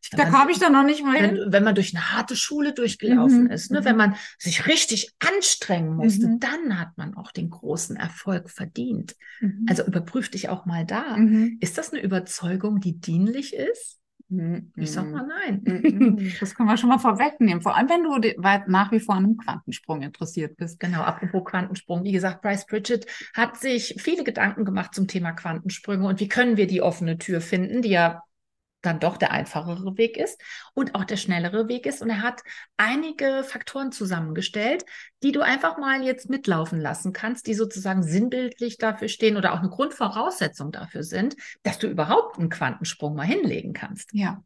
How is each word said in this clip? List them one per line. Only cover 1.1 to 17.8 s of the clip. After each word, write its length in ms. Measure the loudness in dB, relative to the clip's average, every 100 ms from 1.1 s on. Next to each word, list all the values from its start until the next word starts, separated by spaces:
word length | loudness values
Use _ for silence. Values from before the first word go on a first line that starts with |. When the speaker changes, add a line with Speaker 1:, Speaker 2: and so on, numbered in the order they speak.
| 4
Speaker 2:
hin. 220 | 4 2
Speaker 1:
wenn, 80 | 4
wenn 120 | 4
man 100 | 6
durch 200 | 4 2
eine 180 | -2 -2
harte 220 | -2 -2 -4
Schule 360 | -2 0 -2
durchgelaufen 720 | 0 -2 0 4 6 8 8
Speaker 2:
Mhm, 60 | 6
Speaker 1:
ist, 200 | 2 -2
ne? 100 | 0
Speaker 2:
mhm. 40 |
Speaker 1:
Wenn 120 | 4 6
man 200 | 4 2 -8 -8
sich 280 | -4 -2 2
richtig 460 | 2 2 -2 -4 _
anstrengen 760 | 0 2 0 0 0 0 0
musste, 320 | 2 4 4 4
Speaker 2:
Mhm. 120 | 2
Speaker 1:
dann 380 | 0 -2 -2 -2
hat 200 | -4 -8
man 160 | -10 -10
auch 140 | -12
den 200 | -8 -8
großen 460 | -8 -6 -6 -6 -6
Erfolg 540 | -8 -8 -4 -4 -6
verdient. 680 | -12 -12 -8 -4 -4 -6 -14 -20 -4
Speaker 2:
Mhm. 260 | -4 -2 0
Speaker 1:
Also 160 | 2
überprüf 440 | 2 -2 -2 -4 -4
dich 180 | -6 -6
auch 180 | -6 -4
mal 180 | -4
da. 320 | -4 -4 -4 2
Speaker 2:
Mhm. 420 | 4 6 2 0
Speaker 1:
Ist 180 | -6 -4
das 140 | -6
eine 100 | -4
Überzeugung, 760 | -2 -2 -4 -8 -4 -2 0 -2
die 180 | -2 -6
dienlich 560 | -2 0 2 0 -6
ist? 440 | -4 -4 -4 -6 -18 _ _ _
Speaker 2:
Mhm, 440 | -4 -4 -6 -8 -8
Speaker 1:
Ich 140 | -6
sag 140 | -4 -6
Speaker 2:
mhm. 60 |
Speaker 1:
mal 140 | -6 -8
nein. 340 | -6 -4 -2
Speaker 2:
Mhm, 340 | -2 2 2 6 6 4
mhm. 160 | 0 -4
Das 140 | -8
können 140 | 0 2
wir 80 | 4
schon 100 | 4
mal 100 | 4
vorwegnehmen. 640 | 4 2 0 4 4 4
Vor 140 | 2
allem, 120 | 2